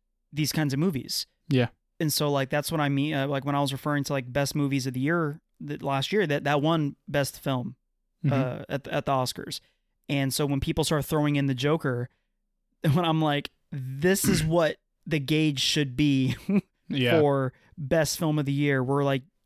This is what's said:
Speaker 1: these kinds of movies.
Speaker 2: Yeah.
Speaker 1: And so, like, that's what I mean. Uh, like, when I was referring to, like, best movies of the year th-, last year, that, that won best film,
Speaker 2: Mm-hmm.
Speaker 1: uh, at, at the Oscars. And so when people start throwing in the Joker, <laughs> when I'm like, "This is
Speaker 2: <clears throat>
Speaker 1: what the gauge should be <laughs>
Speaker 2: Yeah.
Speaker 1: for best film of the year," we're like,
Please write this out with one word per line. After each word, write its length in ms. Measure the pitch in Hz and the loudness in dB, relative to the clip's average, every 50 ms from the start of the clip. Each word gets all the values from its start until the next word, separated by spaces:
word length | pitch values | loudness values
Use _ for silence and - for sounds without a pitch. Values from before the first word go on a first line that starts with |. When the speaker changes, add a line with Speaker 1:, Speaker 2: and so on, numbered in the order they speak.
| _ _ _ _ _ _ - | _ _ _ _ _ _ -4
Speaker 1:
these 180 | 147 151 - | -2 -2 -2
kinds 220 | - 156 156 143 135 | 0 0 -2 0 0
of 60 | 135 | 0
movies. 460 | 160 196 151 127 - - - - - - _ _ _ - | 0 0 -2 -4 -6 -6 -6 -8 -8 -8 _ _ _ 0
Speaker 2:
Yeah. 200 | - 127 - - - _ _ _ _ - | 2 2 2 2 -2 _ _ _ _ -4
Speaker 1:
And 120 | 170 151 | -2 -2
so, 180 | - - 156 147 | 0 0 0 0
like, 200 | 143 139 135 131 | 0 0 0 0
that's 220 | 151 147 143 - | -2 -2 -2 -2
what 100 | - 160 | -2 0
I 80 | 147 139 | 0 0
mean. 240 | 139 139 139 151 156 | 0 0 0 0 0
Uh, 140 | 139 135 143 | -2 -2 -2
like, 180 | 143 139 131 | -2 -4 -2
when 100 | 143 143 | -2 0
I 60 | 143 | 0
was 100 | 143 135 | 0 0
referring 320 | 139 127 - 151 147 143 135 | -2 -4 -4 -2 -2 -2 -2
to, 80 | - 143 | -2 -4
like, 180 | 135 123 123 123 | -4 -4 -4 -2
best 220 | 143 139 131 - | -2 -2 0 0
movies 300 | 151 143 139 139 139 123 135 | 0 0 0 0 -2 -2 -4
of 60 | 127 | -4
the 60 | 127 | -2
year 400 | 131 147 170 175 165 147 143 160 _ _ _ - 120 | -2 0 0 0 0 -2 -4 -8 _ _ _ -14 -12
th-, 160 | 143 147 143 | -10 -10 -6
last 300 | 139 139 139 139 135 - | -4 -4 -2 -2 -2 0
year, 160 | 190 214 196 151 | 0 0 2 2
that, 160 | 143 147 - | 0 0 0
that 180 | 139 147 143 | 0 0 2
won 340 | 139 156 165 160 151 143 - _ _ - | 2 2 2 2 0 -2 -4 _ _ -4
best 320 | 139 143 139 - - - | -2 -2 -2 -2 -4 -8
film, 340 | - 147 135 127 123 127 127 _ _ _ _ _ _ _ _ _ - | -4 -4 -2 -2 -4 -6 -10 _ _ _ _ _ _ _ _ _ -2
Speaker 2:
Mm-hmm. 80 | 143 - | 0 0
Speaker 1:
uh, 300 | 131 127 127 123 - - - | 0 0 -2 -4 -8 -8 -8
at, 200 | - 135 - - | -8 -8 -6 -6
at 160 | - 147 135 | -6 -4 -2
the 60 | - 139 | 0 0
Oscars. 480 | 131 127 123 - - - - - - _ _ _ _ _ _ _ _ _ - | 0 0 -2 -4 -8 -10 -10 -10 -12 _ _ _ _ _ _ _ _ _ -4
And 240 | 147 143 135 135 - | -2 0 0 0 0
so 120 | - 151 | 0 0
when 140 | 139 143 139 | 0 0 -2
people 240 | - 165 156 - 151 | -2 -2 -2 0 0
start 220 | - 165 147 135 | 0 0 0 0
throwing 320 | - 160 156 147 147 147 143 | 0 0 0 2 2 2 2
in 80 | 143 | 0
the 80 | 135 131 | 0 0
Joker, 540 | 120 131 147 156 165 - 139 123 120 123 - _ _ _ _ _ _ _ _ | 0 0 0 0 0 0 -2 -2 -4 -4 -8 _ _ _ _ _ _ _ _
<laughs> 320 | _ _ _ _ _ _ - 160 131 | _ _ _ _ _ _ 0 2 2
when 120 | 180 175 | 4 4
I'm 160 | 165 160 160 | 2 2 2
like, 280 | 156 151 143 143 - - _ _ _ - | 2 2 0 -2 -4 -6 _ _ _ -12
"This 540 | - 139 131 131 131 139 147 180 196 196 - | -12 -10 -10 -8 -6 0 2 2 2 4 4
is 180 | 202 190 165 156 | 2 2 2 2
Speaker 2:
<clears throat> 20 | |
Speaker 1:
what 300 | 156 165 175 165 151 - - _ _ _ _ - - | 2 2 2 2 2 0 -4 _ _ _ _ -6 -4
the 120 | 160 156 | -2 -2
gauge 400 | 135 127 156 156 156 156 143 131 | 0 2 2 4 4 2 2 0
should 340 | - - - 156 147 131 123 | 0 0 2 0 0 0 0
be 400 | 131 151 147 139 135 131 127 120 - - - | 2 2 4 4 4 2 2 0 -2 -2 0
<laughs> 160 | 190 208 - _ _ _ _ - | 0 0 0 _ _ _ _ -6
Speaker 2:
Yeah. 300 | - 139 123 120 120 156 | -2 0 2 4 4 4
Speaker 1:
for 320 | 151 143 139 135 131 127 - _ _ _ _ - | 4 4 4 2 0 -2 -6 _ _ _ _ -10
best 400 | 147 127 170 165 151 143 - - | -4 0 2 2 2 2 0 -2
film 200 | 175 156 151 151 | 0 0 0 0
of 60 | 143 | 0
the 60 | 139 139 | 0 0
year," 300 | 139 147 143 139 131 127 | 0 2 2 2 2 0
we're 200 | 123 139 143 143 | 0 0 0 2
like, 160 | 139 135 135 131 _ _ _ _ | 0 0 -2 -4 _ _ _ _